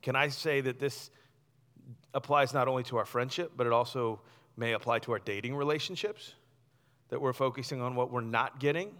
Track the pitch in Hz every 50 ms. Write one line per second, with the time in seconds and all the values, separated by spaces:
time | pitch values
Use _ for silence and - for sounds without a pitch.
0 | - 139 131 135 143 147 135 - - 160 147 139 131 131 123 127 143 139 - -
1 | - - _ - _ _ _ _ _ _ _ _ _ _ _ - - 131 120 -
2 | _ _ - 139 135 - 147 143 139 123 131 143 123 127 131 127 123 - 127 117
3 | 104 - - 120 123 131 - - 175 160 - - 123 120 117 117 120 117 - 131
4 | 120 113 110 104 - - - - _ _ _ - 117 117 113 104 - 117 117 113
5 | - - 117 101 - - 101 101 104 120 135 143 143 147 151 160 - - 185 165
6 | - 208 208 - - - - _ _ _ _ _ _ _ _ _ _ _ _ _
7 | _ _ - 127 139 131 123 - 135 131 123 - 127 - 147 131 123 127 127 123
8 | 123 127 123 123 117 113 113 113 123 123 - 135 131 143 147 165 190 208 196 175